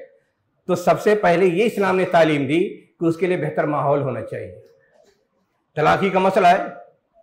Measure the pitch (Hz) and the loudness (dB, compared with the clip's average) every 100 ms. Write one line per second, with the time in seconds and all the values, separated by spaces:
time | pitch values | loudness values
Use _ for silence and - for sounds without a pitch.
0 | - _ _ _ _ _ - 175 - 165 | -12 _ _ _ _ _ -6 0 2 2
1 | 214 208 175 170 185 170 233 - 190 185 | 2 2 2 2 2 2 0 -2 -2 0
2 | 180 170 156 147 135 160 202 - - - | 2 2 2 2 0 -2 -2 -6 -20 -4
3 | 165 160 180 180 147 - 156 147 139 143 | -2 -2 -2 -2 -4 -4 -2 -2 0 -2
4 | 131 117 110 113 98 - - _ _ _ | -2 -6 -10 -12 -14 -18 -20 _ _ _
5 | _ _ _ _ _ _ _ 156 156 143 | _ _ _ _ _ _ _ -2 0 0
6 | 190 185 190 214 180 190 - - - _ | 0 0 0 4 4 4 0 -12 -20 _
7 | _ _ | _ _